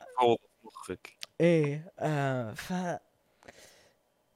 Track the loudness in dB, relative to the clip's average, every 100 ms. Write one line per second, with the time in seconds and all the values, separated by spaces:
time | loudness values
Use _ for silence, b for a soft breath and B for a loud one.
0 | -6 2 4 4 _ _ -20 -18 -12 -12
1 | -12 -18 -14 0 4 4 2 -2 -10 -6
2 | -2 0 -2 -2 -4 -8 -8 -6 -4 -8
3 | _ _ _ _ b b b b b b
4 | _ _ _